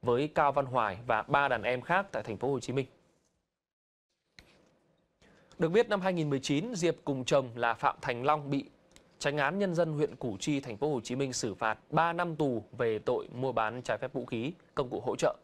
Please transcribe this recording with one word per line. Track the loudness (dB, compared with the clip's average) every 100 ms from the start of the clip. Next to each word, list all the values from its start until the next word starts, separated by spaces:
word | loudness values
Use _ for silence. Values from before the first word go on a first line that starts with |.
với | 2 2 2
Cao | 2 2
Văn | 2 0
Hoài | 0 0 -2 -2
và | -2
ba | 2 2 4
đàn | 2
em | 0 -2
khác | 0 0 0
tại | -6
thành | -6 -4
phố | -2
Hồ | -2
Chí | -2
Minh. | -4 -4 _ _ _ _ _ _ _ _ _ _ _ _ _ _ -20 -20 _ _ _ _ _ _ _ -20 -20 _ -2
Được | 2
biết, | 4 4
năm | 2
hai | 2
nghìn | 2 2
mười | 0
chín, | 2 0 0
Diệp | 0 0 0
cùng | -2 -4
chồng | 2 2 2
là | -2 -2
Phạm | 2 0 0
Thành | -4 -2
Long | 2 0 0
bị | -2 -2 _ _ -20 _ _
Chánh | -2 2
án | 0 2
Nhân | 0
dân | 2 0
huyện | 2 -2 -2
Củ | -6 -4
Chi, | -2 -2
thành | -2 -4
phố | -2
Hồ | -2
Chí | -2 -4
Minh | -2
xử | -2 -4
phạt | -2 -2 -2 _
ba | 0 2
năm | 0 -4 0
tù | 0 0 -6 -2
về | 0 0
tội | 0 0 -2
mua | -4 -2
bán | 0 -2 -4
trái | -4 -4
phép | -4
vũ | -6 -6
khí, | -4 -4 -8 -10
công | -6 -4
cụ | -4 -4
hỗ | 0
trợ. | 0 0